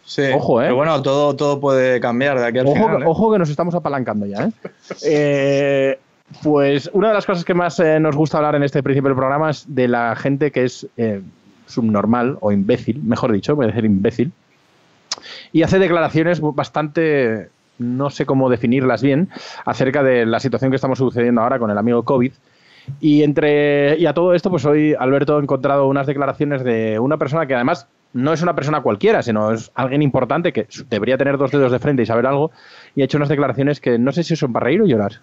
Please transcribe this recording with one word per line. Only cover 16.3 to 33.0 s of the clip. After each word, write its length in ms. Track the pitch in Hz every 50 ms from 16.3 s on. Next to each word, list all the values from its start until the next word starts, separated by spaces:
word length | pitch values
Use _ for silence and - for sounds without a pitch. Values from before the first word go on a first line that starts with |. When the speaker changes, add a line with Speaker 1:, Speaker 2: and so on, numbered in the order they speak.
| 175 151
Speaker 2:
bu-, 120 | 151 151 135
bastante, 960 | 147 139 - - 156 151 151 147 170 165 156 151 139 127 113 110 104 85 - _ _ _ _ _
no 320 | - 123 120 123 127 143 143
sé 160 | - - 147
cómo 240 | 139 139 135 131 127
definirlas 520 | 123 113 - 117 123 139 131 131 120 104
bien, 280 | 127 143 135 143 190 - - - - - - - -
acerca 380 | 120 120 - 135 131 131 147 139
de 220 | 131 127 120 117
la 140 | 113 113 110
situación 320 | - 127 117 117 135 131
que 40 | 135
estamos 220 | 135 - 135 127
sucediendo 440 | 120 131 120 - 123 117 120 120 113
ahora 180 | 113 123 135 127
con 100 | 117 107
el 60 | 101
amigo 260 | 101 107 120 120 120 113
covid. 280 | 120 143 127 123 131 - _ _ _ _ _ _ _ - - - - 139 -
Y 240 | 160 151 147 147 151
entre, 720 | 147 143 156 151 147 147 147 147 147 143 143 143 143 156
y 80 | 160 170
a 60 | 151 139
todo 200 | 170 175 180 175
esto, 160 | 170 - 202
pues 160 | 180 156 131
hoy, 280 | 147 147 151 151 151 147 -
Alberto, 400 | 127 131 139 143 143 147 151 151
he 20 |
encontrado 460 | 143 135 143 131 127 139 139 143 139
unas 180 | 135 139 139 135
declaraciones 560 | 143 143 139 143 135 135 - 151 143 143 131 127
de 340 | 127 117 113 110 110 107 110
una 180 | 120 139 156
persona 280 | 147 151 131 139 165 160
que 100 | 131 135
además 320 | 120 120 143 180 175 - _ _ _ _ _
no 200 | - 120 131 151 165
es 80 | 147
una 140 | 175 175 165
persona 260 | 151 135 147 151 147
cualquiera, 420 | 123 127 110 104 - 214 220 160 110
sino 300 | 120 107 107 107 107 113
es 180 | 113 113 - _
alguien 280 | - 127 127 131 143
importante 500 | 151 135 123 131 120 113 139 165 170 175 -
que 120 | 113 104 _
su-, 160 | - - - -
debería 280 | 117 104 104 117 131
tener 200 | 131 135 139 139
dos 140 | 135 143 131
dedos 200 | 143 143 135 123
de 80 | 127 120
frente 240 | 127 147 143 123 113
y 20 |
saber 200 | 98 113 117 120
algo, 240 | 131 139 139 151 160 _ - - - - - - - _
y 60 | 139